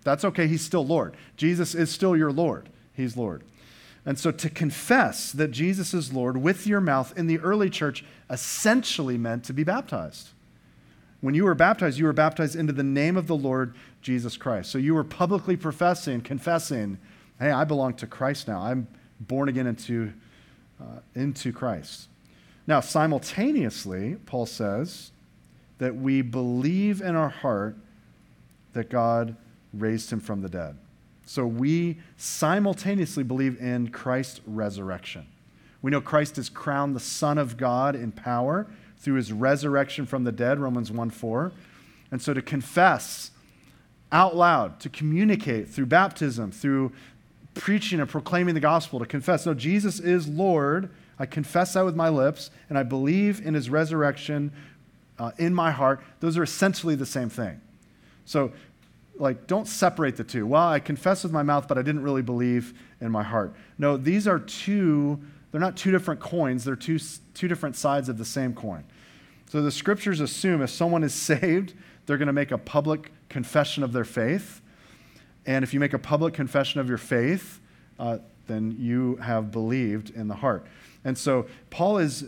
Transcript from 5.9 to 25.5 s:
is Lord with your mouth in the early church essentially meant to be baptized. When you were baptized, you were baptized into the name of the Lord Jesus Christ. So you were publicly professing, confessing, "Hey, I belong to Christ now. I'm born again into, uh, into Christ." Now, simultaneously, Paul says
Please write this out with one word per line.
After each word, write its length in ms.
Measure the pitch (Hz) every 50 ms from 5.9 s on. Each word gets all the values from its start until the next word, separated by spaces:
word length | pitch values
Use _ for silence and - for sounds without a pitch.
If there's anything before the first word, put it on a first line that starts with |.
| 185
is 200 | 175 147 127 131
Lord 240 | 127 123 127 131
with 280 | 131 139 175 190 180 -
your 140 | 208 208 202
mouth 340 | 190 151 139 135 131 - -
in 120 | 185 165
the 120 | 165 160 160
early 300 | 165 180 208 214 202 170
church 340 | - - 151 143 - - - - - - - -
essentially 880 | 127 113 - - - - - 214 233 254 233 - - - 143 127 123
meant 260 | 117 117 117 113 120 120
to 80 | - 131
be 100 | 143 151
baptized. 680 | 170 208 262 277 - 143 98 80 73 - - - - - _ _ _ _ _ _ - _ - - - - - - - - -
When 120 | 135 135 143
you 120 | 165 202
were 100 | 190 160
baptized, 420 | 131 170 196 220 - 185 156 123
you 80 | 143 160
were 80 | 156 143
baptized 420 | 156 151 156 156 - 160 139 151
into 180 | 165 156 151 139
the 100 | 135 139
name 340 | 139 135 143 147 165 180
of 80 | 185 165
the 100 | 156 165
Lord 380 | 147 135 135 131 131 127 123 123 - - - - _ -
Jesus 340 | 127 127 123 120 117 -
Christ. 320 | - - 135 113 95 92 -
So 80 | -
you 160 | 131 135 151 160
were 100 | 156 147
publicly 540 | 156 - - 180 170 202 175 - 190 180
professing, 640 | 175 - 156 - - 175 175 180 175 - 147 123 120
confessing, 800 | 120 - 143 127 - - 170 160 - - 139 117 104 101 95 - - - - - - - _ -
"Hey, 100 | 123 147
I 140 | 143 127 156
belong 320 | 151 151 139 131 127 120
to 100 | - 117
Christ 420 | 113 - - 131 139 143 139 -
now. 140 | 117 104 90
I'm 260 | 98 117 127 131 117 - - - - - _ -
born 300 | 107 - 131 135 143 139
again 160 | 123 131 127
into, 480 | 120 113 117 - - 120 117 113 104 - - - - - - - - - _ _ _ _ -
uh, 200 | - 58 - - - _ -
into 360 | 123 135 143 127 - - 123
Christ." 580 | 120 - 135 120 101 78 73 - - - - - - _ _ _ _ - - - - - -
Now, 140 | - 151 135
simultaneously, 1400 | - - - 156 156 160 147 123 - - - 190 226 294 302 247 139 110 - - - 98 92 92 101 120 143 143 -
Paul 180 | - 135 123 117
says 680 | 117 - - 110 101 98 117 156 180 - - - - - _ _ _ _ _ _ -